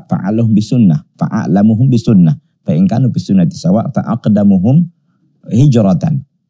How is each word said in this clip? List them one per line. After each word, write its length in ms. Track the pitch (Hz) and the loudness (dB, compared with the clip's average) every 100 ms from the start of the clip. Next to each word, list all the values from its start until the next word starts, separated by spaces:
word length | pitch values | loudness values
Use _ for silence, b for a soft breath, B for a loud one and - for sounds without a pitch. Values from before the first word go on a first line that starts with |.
| - | -6
fa'aluhum 480 | - 95 110 117 | -6 -4 -2 0
bisunnah, 480 | 107 107 127 104 76 - _ | 0 0 2 2 0 -4 _
fa'alamuhum 720 | 80 - - 92 107 110 131 | -6 -4 -2 0 2 2 0
bisunnah. 480 | 120 - 104 82 73 _ _ | 0 2 2 2 0 _ _
Fa 80 | - | -6
in 160 | 78 95 | -2 0
kanu 240 | - 127 | 0 -2
bisunnati 480 | - - 98 87 - | -4 -2 0 0 -2
sawa, 320 | 85 185 - | -2 -2 -2
fa'aqdamuhum 960 | - - 110 113 104 101 98 98 147 170 - _ _ _ _ - | -6 -6 -6 0 0 2 2 2 2 0 -6 _ _ _ _ -6
hijratan." 720 | 113 147 117 98 87 - - - _ _ | 0 2 2 2 0 -2 -4 -8 _ _